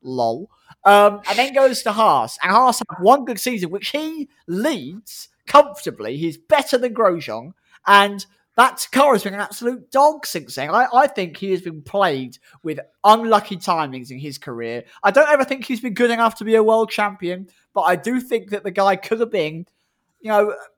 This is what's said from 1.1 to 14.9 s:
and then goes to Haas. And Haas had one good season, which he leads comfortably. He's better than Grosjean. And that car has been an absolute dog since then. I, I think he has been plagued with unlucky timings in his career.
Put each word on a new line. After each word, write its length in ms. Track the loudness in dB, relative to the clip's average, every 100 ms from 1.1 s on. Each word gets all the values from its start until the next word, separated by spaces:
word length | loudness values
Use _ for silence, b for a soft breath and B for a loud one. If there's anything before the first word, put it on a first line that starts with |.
| 2 -4
and 80 | -2
then 120 | 0 4
goes 260 | 2 2
to 120 | -4
Haas. 440 | 2 2 2 -2 -4
And 80 | 2
Haas 260 | 4 4 2
had 260 | -6 0
one 220 | 4 4 2
good 140 | -6
season, 320 | -4 -4 -6
which 160 | -8 -6
he 400 | -6 -6 -10 -14 _ -8
leads 840 | -4 -2 -4 -8 -16 -18 -20 -20 _ 2
comfortably. 720 | 2 2 -2 -12 -10 -10 -6
He's 200 | -6 -8
better 400 | _ -2 0 -4
than 160 | -4
Grosjean. 600 | 0 0 0 -8 -12 -12 -20 b b 4
And 380 | 4 4 -2 -16 _ _ 2
that 300 | 2 2 -4
car 220 | 2 4
has 100 | 2
been 120 | -2 -8
an 40 |
absolute 520 | -10 -6 -6 -6 _
dog 340 | 2 2 2 -8
since 300 | -10 -10 -8
then. 160 | -2
I, 160 | 0 2
I 140 | 4 2
think 320 | 0 -8 -8
he 140 | -4
has 100 | -4
been 220 | -6 -14
plagued 560 | -8 -2 0 -2 -8 -14 b b
with 160 | -10 -10 -12 _
unlucky 540 | 4 4 4 0 0 -10
timings 520 | -4 -2 -4 -8 -14
in 80 | -14
his 220 | -14 -14
career. 460 | -14 -10 -8 -10 -12